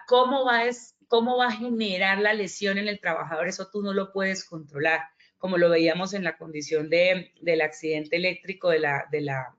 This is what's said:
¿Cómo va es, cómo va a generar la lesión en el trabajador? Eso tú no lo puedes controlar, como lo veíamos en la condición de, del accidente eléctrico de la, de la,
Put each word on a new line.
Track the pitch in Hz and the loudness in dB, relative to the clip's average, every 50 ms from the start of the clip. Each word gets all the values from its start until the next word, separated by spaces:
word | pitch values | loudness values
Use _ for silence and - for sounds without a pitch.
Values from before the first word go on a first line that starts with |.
| - - | -2 2
¿Cómo | 247 247 254 254 277 277 262 | 4 4 6 4 2 0 2
va | 254 233 233 233 | 2 2 2 2
es, | 240 240 - - - _ _ _ - | 0 -2 -6 -10 -20 _ _ _ 0
cómo | - 233 226 240 247 247 | 2 2 2 2 2 2
va | 247 247 | 2 0
a | |
generar | 226 214 233 247 233 220 220 208 185 180 196 190 196 196 | 0 -4 -4 -4 -2 -2 -2 -2 0 0 2 2 2 2
la | 208 208 220 | 2 2 2
lesión | 220 202 175 - - 202 202 196 196 | 0 -2 -4 -6 -4 -2 -2 0 -2
en | 208 208 | -2 -4
el | 208 196 | -6 -4
trabajador? | - 175 165 165 156 151 165 156 170 175 | -4 -4 -2 -2 -4 -4 -4 -4 -4 -4
Eso | 185 - 190 185 | -4 -6 -8 -8
tú | - 208 | -8 -6
no | 202 202 196 | -4 -2 -2
lo | 196 196 190 | -2 -4 -4
puedes | - 196 196 190 190 185 - | -4 -2 -2 -2 -2 -4 -8
controlar, | - - 160 156 - 147 143 151 160 160 156 156 - _ _ _ _ _ _ | -12 -14 -14 -14 -12 -6 -4 -2 0 0 -2 -4 -8 _ _ _ _ _ _
como | - 185 190 170 | -6 -2 2 4
lo | 175 170 | 4 6
veíamos | 170 165 165 165 160 175 185 196 196 | 6 6 4 4 2 0 -2 -4 -4
en | 202 185 | -4 -4
la | 165 156 - | -4 -6 -6
condición | 165 160 156 151 147 147 156 156 151 156 | -10 -12 -10 -10 -6 -2 -2 -2 0 2
de, | 160 170 175 185 185 185 170 - _ _ | 2 4 4 4 2 0 -2 -10 _ _
del | 156 170 165 160 | -2 0 2 2
accidente | 156 151 156 - - 156 156 156 151 151 160 | 2 0 -2 -4 -4 -4 -4 -4 -4 -2 -2
eléctrico | 170 180 185 175 180 - 175 190 185 - 180 | -2 0 -2 -4 -6 -8 -14 -10 -4 0 2
de | 165 156 | 2 2
la, | 156 147 143 139 - - | 2 0 0 -2 -4 -4
de | 147 151 | -4 -4
la, | 151 143 135 131 127 123 - | -4 -4 -6 -6 -8 -10 -14